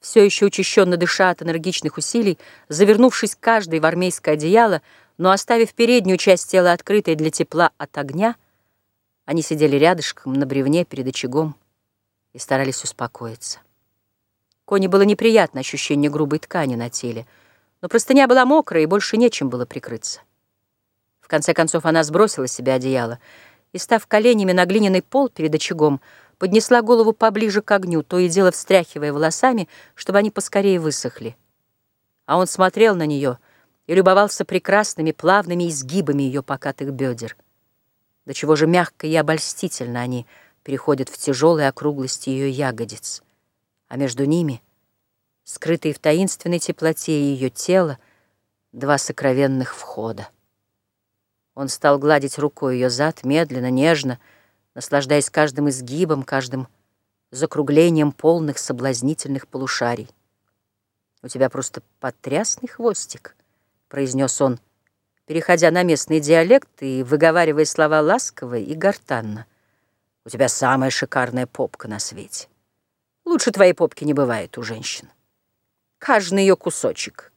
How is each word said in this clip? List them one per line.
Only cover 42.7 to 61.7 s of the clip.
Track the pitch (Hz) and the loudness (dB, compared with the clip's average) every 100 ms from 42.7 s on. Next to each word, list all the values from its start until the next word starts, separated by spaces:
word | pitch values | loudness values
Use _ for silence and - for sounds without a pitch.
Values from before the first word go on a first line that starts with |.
| 117 110 104 - - _ _ _ _ _ _ _ | -6 -10 -12 -14 -16 _ _ _ _ _ _ _
а | 127 | -6
между | 139 120 | -4 -2
ними, | 139 165 160 123 _ _ _ _ _ _ _ _ | 0 0 -2 -6 _ _ _ _ _ _ _ _
скрытые | - - - 165 156 | -20 -12 -4 -2 -4
в | 143 | -2
таинственной | 156 160 190 - 170 175 | 0 2 0 -4 -4 -4
теплоте | - 165 160 160 - 156 143 | -4 -4 -2 -4 -4 -2 -2
ее | 135 131 | -2 -6
тела, | - - 185 170 131 _ _ _ _ _ _ _ | -6 0 0 0 -4 _ _ _ _ _ _ _
два | 120 139 139 | -8 0 0
сокровенных | - - 139 127 139 131 127 - | -2 -4 -2 2 0 0 -4 -10
входа. | - - 110 110 - _ _ _ _ _ _ _ _ _ _ _ _ | -16 -10 -10 -10 -14 _ _ _ _ _ _ _ _ _ _ _ _
Он | - 135 | -10 -8
стал | - 151 143 | 0 2 2
гладить | 147 147 139 - | 4 2 0 -4
рукой | 147 - 135 127 | -4 -2 -4 0
ее | 127 | -2
зад, | 120 151 - | 0 -2 -2
медленно, | 127 151 160 127 123 | -2 0 0 -4 -2
нежно, | 127 151 156 139 120 _ _ _ _ _ | 0 2 2 -2 -8 _ _ _ _ _
наслаждаясь | - - 143 135 147 139 | -18 -4 -2 2 0 0
каждым | - 151 135 147 | 0 0 0 -2
изгибом, | 131 123 143 175 147 | -4 -8 -4 -2 -2
каждым | 131 135 127 131 127 _ _ _ _ _ _ | -2 -6 -4 -8 -10 _ _ _ _ _ _
закруглением | 127 156 151 143 147 170 160 147 | -8 -6 -4 2 4 4 4 0
полных | 139 156 170 156 139 | 0 0 2 -2 -6
соблазнительных | - 123 131 123 127 156 143 139 - | -8 -6 -4 -4 -4 -4 -6 -8 -8
полушарий. | 131 131 - 120 120 110 _ _ _ _ _ _ _ _ _ _ _ | -10 -8 -4 -4 -4 -10 _ _ _ _ _ _ _ _ _ _ _
«У | 123 | -14
тебя | 123 131 | -2 -2
просто | - 131 | -2 -10